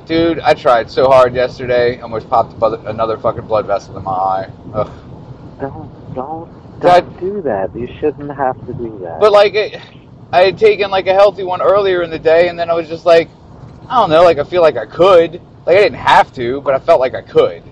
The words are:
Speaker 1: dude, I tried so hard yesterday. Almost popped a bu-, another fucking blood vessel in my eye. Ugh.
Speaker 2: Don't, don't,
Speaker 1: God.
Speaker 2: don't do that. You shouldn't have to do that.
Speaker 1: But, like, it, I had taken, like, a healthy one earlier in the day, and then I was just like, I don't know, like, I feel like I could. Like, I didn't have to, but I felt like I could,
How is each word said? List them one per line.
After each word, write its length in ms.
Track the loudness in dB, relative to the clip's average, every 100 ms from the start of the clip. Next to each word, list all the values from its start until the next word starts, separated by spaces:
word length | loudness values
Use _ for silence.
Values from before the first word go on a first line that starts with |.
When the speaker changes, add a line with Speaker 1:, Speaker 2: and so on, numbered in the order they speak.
| -4
Speaker 1:
dude, 340 | -2 0 0
I 160 | -2 0
tried 340 | 2 2 0
so 200 | 0 4
hard 240 | 6 4 2
yesterday. 640 | -4 -4 -2 0 0 -2
Almost 260 | -10 -10 -2
popped 240 | -2 -2
a 20 | -2
bu-, 320 | -2 -2 -8
another 300 | -6 -4 -2
fucking 280 | -4 -6 -4
blood 220 | -4 -2
vessel 280 | -6 -6 -12
in 60 |
my 80 | -8
eye. 380 | -4 -4 -4 -8 -16 -12
Ugh. 160 | -8 -8 -12 -20 -20 -20 -20 -20 -14
Speaker 2:
Don't, 560 | -14 -12 -18 -20 -14 -12
don't, 340 | -12 -12 -14 -20 -20 -2
Speaker 1:
God. 220 | 2 2
Speaker 2:
don't 180 | 2 -8
do 220 | -8 -6
that. 340 | -4 -4 -4 -8
You 120 | -12 -6
shouldn't 320 | -6 -6 -12 -4
have 200 | -4 -4 -10
to 80 |
do 240 | -12 -12 -12
that. 160 | -12 -4
Speaker 1:
But, 140 | 0
like, 200 | 2 2 0
it, 260 | -6 -10 -20 -20 -20 -20 -4
I 120 | 0
had 140 | 0 2
taken, 320 | 2 2 -2
like, 180 | -2 0
a 60 |
healthy 300 | 2 2 2
one 180 | -8 -2
earlier 420 | 2 2 2 -2
in 60 | -4
the 80 | -4
day, 300 | 2 2 2
and 100 | -2
then 120 | -2
I 40 |
was 140 | -2 -4
just 180 | -4 4
like, 220 | 4 4 -10 -20 -20 -20 -20 -4
I 60 | 0
don't 100 | 2
know, 140 | 4
like, 160 | 4 2
I 60 | -2
feel 160 | 2
like 160 | 2 2
I 80 | -8
could. 560 | 0 4 4 2 -6 -20 -10 0
Like, 100 | 2
I 40 |
didn't 180 | 2 0
have 320 | 2 4 2 -4
to, 260 | -6 -4
but 120 | -2
I 60 | -2
felt 220 | 2 2
like 120 | 2
I 80 | -4
could, 400 | 0 2 2 -2 -18